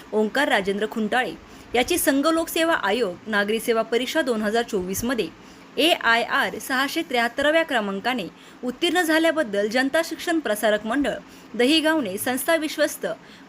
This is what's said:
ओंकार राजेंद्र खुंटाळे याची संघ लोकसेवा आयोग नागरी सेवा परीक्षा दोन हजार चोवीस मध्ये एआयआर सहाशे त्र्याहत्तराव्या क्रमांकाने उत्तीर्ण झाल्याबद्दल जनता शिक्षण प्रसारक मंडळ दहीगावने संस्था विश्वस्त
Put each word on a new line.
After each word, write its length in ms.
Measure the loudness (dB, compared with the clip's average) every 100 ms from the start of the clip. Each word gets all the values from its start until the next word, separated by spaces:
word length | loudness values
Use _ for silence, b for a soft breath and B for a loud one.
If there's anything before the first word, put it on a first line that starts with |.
| B
ओंकार 360 | -2 0 0 0
राजेंद्र 380 | 0 0 -2 -4
खुंटाळे 420 | -2 -2 -2 -2 -8 B B B -2
याची 220 | 0 0
संघ 280 | 2 2 2
लोकसेवा 480 | 0 0 0 0 0
आयोग 540 | 0 0 -2 -4 -4
नागरी 300 | -2 0 -2
सेवा 220 | 0 0
परीक्षा 380 | 0 -2 0 0
दोन 200 | 0 0
हजार 220 | 0 0
चोवीस 400 | 0 -4 -4 -4
मध्ये 240 | -2 -2 -4 -8 B B B 0
एआयआर 800 | 2 2 2 2 2 -2 -2 -4
सहाशे 440 | -4 -2 -2 -4
त्र्याहत्तराव्या 600 | -2 0 0 0 2 2
क्रमांकाने 640 | 0 -2 -2 -4 -4 -4 -6 B B B
उत्तीर्ण 380 | -8 -2 0 2
झाल्याबद्दल 680 | 2 4 4 2 0 0 0
जनता 340 | 2 2 0 -2
शिक्षण 320 | -4 -2 0
प्रसारक 460 | 0 0 2 0 0
मंडळ 280 | 0 0 -2 B B B
दहीगावने 640 | 2 4 4 4 2 0 -4
संस्था 380 | -4 -2 0 0
विश्वस्त 500 | 0 -2 -2 -2 -8 -8 B B